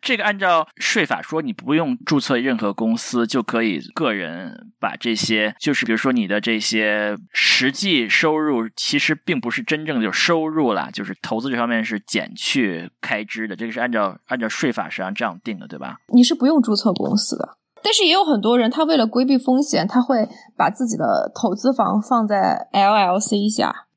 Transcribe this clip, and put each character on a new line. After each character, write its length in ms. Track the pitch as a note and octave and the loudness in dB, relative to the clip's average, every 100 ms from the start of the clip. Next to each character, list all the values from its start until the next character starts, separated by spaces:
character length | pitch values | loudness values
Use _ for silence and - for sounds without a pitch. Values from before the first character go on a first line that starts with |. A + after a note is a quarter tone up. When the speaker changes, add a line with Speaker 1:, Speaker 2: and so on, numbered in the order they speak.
Speaker 1:
这 160 | - A#3+ | -2 -2
个 60 | G3+ | 0
按 120 | G3+ | 0
照 300 | F#3+ E3 D#3 - | 2 2 2 -6
税 300 | - A3+ D#3 | -2 0 0
法 160 | G2+ | -2
说， 200 | - D#3 | -4 -6
你 120 | D3 | -4
不 200 | G#2 - | -8 -2
用 240 | D3+ D#3+ B2 - | 0 0 -4 0
注 140 | D3 | 0
册 180 | - B2+ | 2 0
任 200 | C3 A#2 | 0 -2
何 160 | G#2+ | -2
公 240 | G2 A2+ A2+ | -2 0 0
司， 280 | - A#2+ A2+ | 0 -2 0
就 160 | C3 | 0
可 220 | A2+ A#2 | -2 -2
以 160 | A2+ E2 B1 | 0 -2 -6
个 180 | - D3+ | -4 -2
人 640 | G2+ E2+ E2 F#2 - - _ | -2 -6 -10 -12 -16 -20 _
把 200 | G#2+ - | -6 -4
这 180 | A#2+ A2 | -4 -2
些， 400 | - A2 G#2+ - | 0 2 0 0
就 160 | - | -2
是 120 | C#3 A#2 | 0 0
比 80 | |
如 40 | A2+ | 0
说 140 | C3+ | 2
你 160 | B2 G2 | 0 0
的 140 | G2+ | 0
这 180 | G#2 A2+ | 0 -2
些 560 | G#2+ A2 G#2+ G#2+ G#2 G#2 - | 0 0 2 0 0 -4 -6
实 400 | - - - C3 | -2 2 2 0
际 380 | C3+ G3 D#3 A2+ | 0 0 0 2
收 280 | - D#3+ D#3 | 2 2 2
入， 300 | D3+ B2+ A2+ - | 2 0 -2 -4
其 240 | - G#3 | -2 0
实 160 | - D#3+ | 0 -2
并 240 | - D3+ | -2 -4
不 100 | A#2 | -2
是 140 | A#2 | -6
真 220 | A2+ D3+ D#3 | -4 -4 -2
正 100 | C#3 | -2
的 100 | A2 | 0
就 60 | |
是 140 | - - | 0 0
收 200 | E3+ D#3 | 2 0
入 280 | D#3 C3+ | 0 0
啦， 160 | G2 C2 | 0 -4
就 140 | - G2 | -8 -10
是 100 | F#2+ | -10
投 180 | - A2+ | -6 -4
资 100 | C3 | -2
这 60 | B2 | -2
方 140 | A#2+ | 0
面 160 | A#2 A2 | 0 -2
是 120 | G#2+ - | -6 -4
减 280 | G#2+ D#2+ - | -4 -4 -6
去 560 | - C#3 A2 E2+ E2+ _ | -2 0 0 -2 -10 _
开 240 | - A2 | -6 -6
支 240 | G#2+ A2 A2 | -6 -8 -8
的， 80 | F#2+ | -8
这 100 | A2+ | -8
个 60 | |
是 80 | A#2 | -4
按 100 | B2 | -2
照， 280 | A2+ G2 F#2 _ | 0 -2 -4 _
按 100 | B2+ | -6
照 120 | A2 | -4
税 240 | - D3 | -2 -2
法 160 | A2+ E2+ | -2 -6
实 80 | - | -6
际 60 | |
上 100 | F#2 | -8
这 100 | G2+ | -4
样 160 | A#2 F2 | -6 -6
定 160 | - G2 | -10 -10
的， 80 | - | -12
对 100 | C#2+ | -14
吧？ 160 | - - _ | -14 -14 _
Speaker 2:
你 80 | B3 | 6
是 140 | B3 - | 6 4
不 100 | B3+ | 2
用 140 | D#4 | 2
注 140 | A#3 G#3 | 2 2
册 160 | G#3+ | 0
公 240 | F3+ - G#3 | -2 -2 -2
司 220 | - - | -2 -4
的， 180 | - - _ _ | -8 -10 _ _
但 120 | G#4 | 0
是 100 | G4 | 2
也 80 | F#4 | 4
有 140 | F4 F#4 | 4 4
很 160 | B3 | 2
多 180 | G3+ A#3+ | 4 4
人 100 | A#3 | 2
他 140 | D4+ | 2
为 140 | D#4 D#4 | 2 4
了 100 | A3 | 2
规 160 | B3 | 2
避 140 | B3+ C4+ | 2 2
风 260 | B3+ B3+ | 2 2
险， 240 | C#4+ - F#3 | 2 0 2
他 140 | B3 | 2
会 260 | B3 B3+ A3 - - _ | 2 2 0 -6 -20 _
把 120 | - | -2
自 160 | G#3 B3 | 0 -4
己 120 | A3 | 0
的 340 | - E2 - | 2 2 0
投 220 | - A3 G3+ | -2 -2 0
资 160 | B3+ | 0
房 300 | B3+ G#3+ G#3 | 2 2 2
放 260 | G#3 A#3+ G#3+ | 2 0 2
在 400 | G3+ F#3+ D3+ - | 2 2 0 -2
L 200 | - G3 | 2 4
L 240 | G#3+ F#3 F#3 | 4 4 2
C 300 | G#3+ G#3 G#3 | 0 0 0
下。 380 | G#3+ G#3 - - | 0 -2 -2 -14